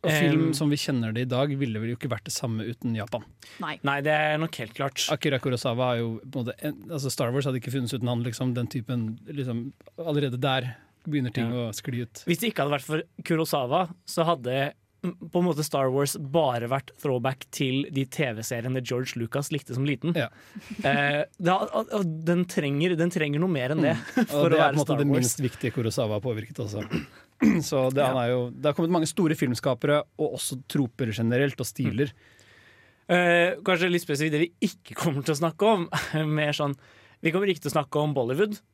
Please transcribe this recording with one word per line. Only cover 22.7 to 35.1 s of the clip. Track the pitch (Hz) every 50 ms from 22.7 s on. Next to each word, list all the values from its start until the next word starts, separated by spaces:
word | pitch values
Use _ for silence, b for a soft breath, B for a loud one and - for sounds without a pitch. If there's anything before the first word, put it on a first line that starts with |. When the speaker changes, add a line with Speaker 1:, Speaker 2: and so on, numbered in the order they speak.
| 139 143 160 180 180
Speaker 2:
den | 156 165 180
trenger | - 175 156 147 143 147
noe | 175 190
mer | 170 139 123 131 151
enn | 170
det | 160 147 170
Speaker 1:
Mm. | 226 - - - 254 226
Speaker 2:
<laughs> | -
for | 143 147 147
Speaker 1:
Og | 170
det | 160 156
Speaker 2:
å |
Speaker 1:
er |
på |
Speaker 2:
være | 147 147
Speaker 1:
en | 131 151
måte | 143 - 127
Speaker 2:
Star | 131
Speaker 1:
det | 143 147
Speaker 2:
Wars. | 135 127
Speaker 1:
minst | 127 117 - -
viktige | 139 120 - - - 120 -
Kurosawa | - 117 113 - - 120 107 107 104
har |
påvirket | - 131 113 107 107 - - -
også. | 120 104 104 - - - - 160 143 B B B B B _ _
<clears throat> | - 220 202 175
Så | 147 - 160 135 131 131 131
det, | 139 143
han | 127 131
Speaker 2:
Ja. | 131 120
Speaker 1:
er | 117
jo, | 123 123 123 123
det | 120 127 131
har | 151 143
kommet | - 170 165
mange | 185 170 160
store | 156 - - 185 156 156 -
filmskapere, | 147 127 123 - - 143 127 113 - 143 147 147 147 _ _ -
og | 151 - -
også | 127 - - 147 127 -
troper | _ - 147 139 117 _ - 135 113 104
generelt, | - 113 113 120 123 139 143 - -
og | 127
stiler. | - - - 131 113 95 113 147 135
Speaker 2:
Mm. | - _ _ _ _ _ - - - - - - - - _ _ _ _ _ - 180
Eh, | 180 175 175 175 175 170 180 190 143
kanskje | 170 190 185 165 175 185
litt | 175 175
spesifikt | 175 - 147 139 156 160 147
det | 147
vi | 170 170 _ _
ikke | - 196 - _ _ - - -
kommer | - 170